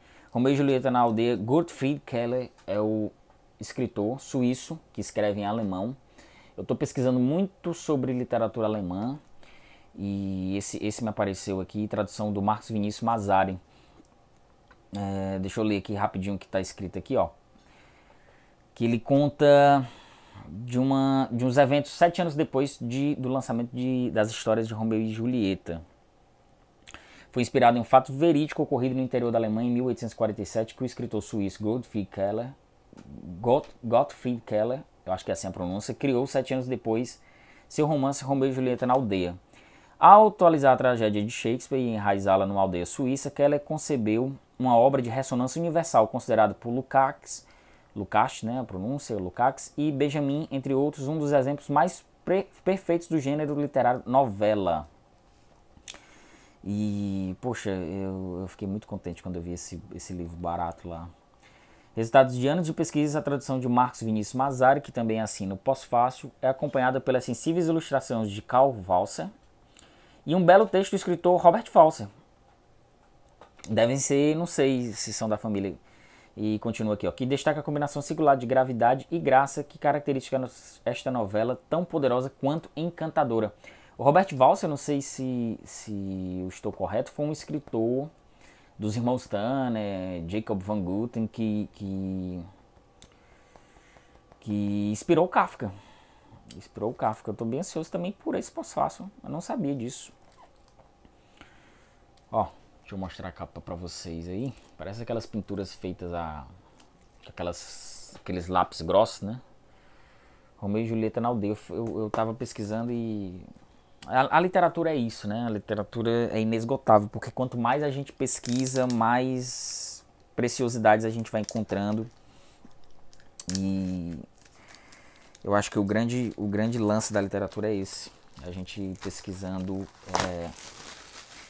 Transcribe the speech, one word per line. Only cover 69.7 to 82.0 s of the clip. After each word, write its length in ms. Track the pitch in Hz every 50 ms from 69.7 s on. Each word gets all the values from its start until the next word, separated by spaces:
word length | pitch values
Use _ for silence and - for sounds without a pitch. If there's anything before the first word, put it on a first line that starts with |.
| _ - - - - - - - - - _
e 80 | - 156
um 100 | 185 175
belo 220 | 170 180 196 220
texto 260 | - - 190 190 -
do 40 | -
escritor 440 | 190 - 185 175 170 - 180 180 170
Robert 260 | 175 175 170 233 240 -
Walser. 360 | - 196 160 156 156 - 107 101 - - - _ _ _ _ _ _ _ _ _ _ _ _ _ _ _ _ _ _ _ _ _ _ _ - - _ - - -
Devem 280 | 110 104 117 120 135
ser, 380 | 139 131 - 139 139 147 151 156
não 120 | 160 175
sei 460 | 165 - - 139 135 135 127 123 117 101
se 200 | - - 117 104
são 160 | - 113 110
da 80 | 107
família. 380 | 104 - 113 104 98 98 95 76 - - - - - - - - - - _ _
E 220 | - 107 107 107 104
continua 360 | - 117 107 - 113 107 104
aqui, 100 | 101 101
ó, 60 | 90
que 160 | - - 131
destaca 320 | 127 143 139 - 156 147 151
a 40 | -
combinação 380 | - 147 147 147 143 - 147
singular 340 | 139 - 160 160 156 143 139
de 120 | 131 123
gravidade 580 | 117 127 123 131 135 127 110 117 120 135 135 127 -
e 80 | 165 170
graça 440 | 165 135 127 131 139 139 - 135 139
que 140 | - -
caracteriza 640 | - - 147 143 147 147 147 139 135 - - 135 131
no-, 100 | 127 120 - - - - - - -
esta 280 | 120 123 - - 135
novela 500 | 127 120 107 95 101 107 113 123 127 - - _
tão 160 | 156 165 175
poderosa 460 | - - 160